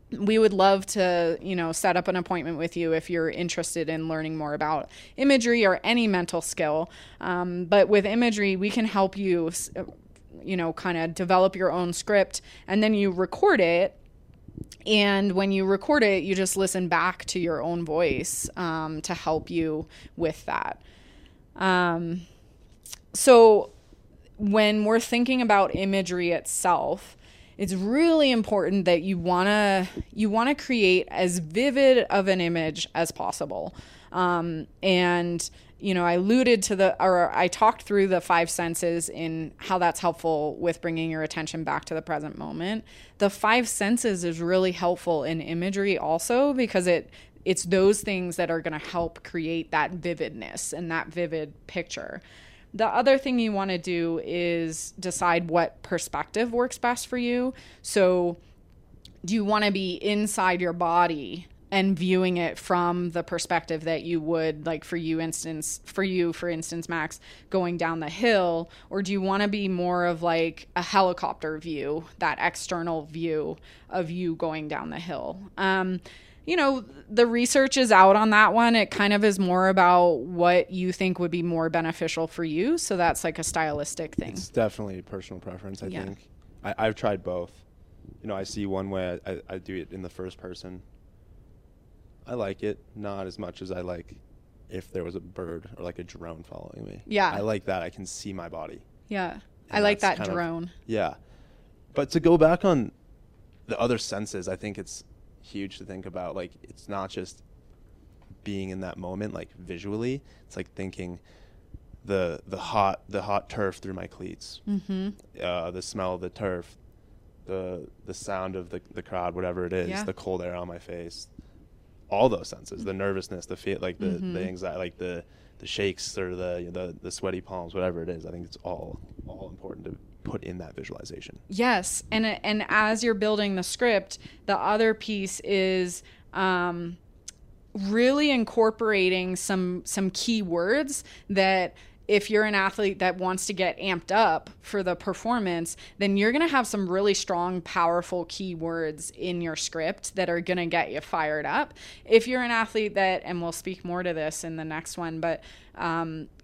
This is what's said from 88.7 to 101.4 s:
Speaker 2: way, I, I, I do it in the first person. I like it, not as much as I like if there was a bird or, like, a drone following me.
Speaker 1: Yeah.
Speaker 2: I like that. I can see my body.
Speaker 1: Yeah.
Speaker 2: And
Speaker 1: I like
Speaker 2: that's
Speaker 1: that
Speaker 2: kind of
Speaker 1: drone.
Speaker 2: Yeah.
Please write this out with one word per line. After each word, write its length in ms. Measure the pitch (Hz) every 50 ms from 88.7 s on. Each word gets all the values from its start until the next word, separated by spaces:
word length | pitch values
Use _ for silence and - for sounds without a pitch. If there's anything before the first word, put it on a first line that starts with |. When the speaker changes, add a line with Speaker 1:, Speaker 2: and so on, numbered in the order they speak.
| 95 95 95 98
Speaker 2:
way, 300 | 98 95 92 90 90 87 -
I, 60 | 95
I, 100 | 92 - - -
I 80 | 95 92
do 160 | 85 - 95
it 160 | 90 78 - 90
in 80 | 95
the 80 | 92 87
first 280 | - - 92 92 - -
person. 420 | - 92 90 - - 92 92 92 - - - - - - - - - - - - - - - - - _ _ _ _ _ - - - - - - -
I 80 | - 123
like 300 | 120 104 98 98 - 101
it, 160 | 107 101 - - - -
not 320 | 107 104 101 98 98 95
as 100 | 92 -
much 240 | - 95 87 90 -
as 100 | 95 92
I 100 | 92 90
like 340 | 90 90 87 85 - - - - - - - - _ _ _ - - -
if 220 | - 92 - -
there 120 | - 95 82
was 120 | 85 90
a 40 | 92
bird 500 | 90 90 95 - 90 82 85 82 - 95 110
or, 60 | - 87
like, 160 | 90 85 -
a 40 | 87
drone 380 | - - 87 85 85 82 80 -
following 420 | - 50 50 50 - - - 53
me. 160 | 50 50 - -
Speaker 1:
Yeah. 240 | - 208 202 190 165
Speaker 2:
I 100 | 101 101
like 240 | 104 110 107 98 -
that. 180 | 95 95 92 82
I 80 | 87
can 140 | - - 95
see 280 | - - - - 104 95
my 160 | 90 85 82
body. 320 | - 82 80 80 - - - - - _ _ -
Speaker 1:
Yeah. 240 | 208 196 180 170 -
Speaker 2:
And 80 | 208 - - _ - - -
Speaker 1:
I 80 | - 208
like 180 | 208 208 208 208
Speaker 2:
that's 180 | - 196 -
Speaker 1:
that 80 | - 104
Speaker 2:
kind 40 | 185
of 40 | 180
Speaker 1:
drone. 360 | 175 170 165 165 165 175 175 - - -
Speaker 2:
Yeah. 280 | - 110 208 90 76 - - - - - -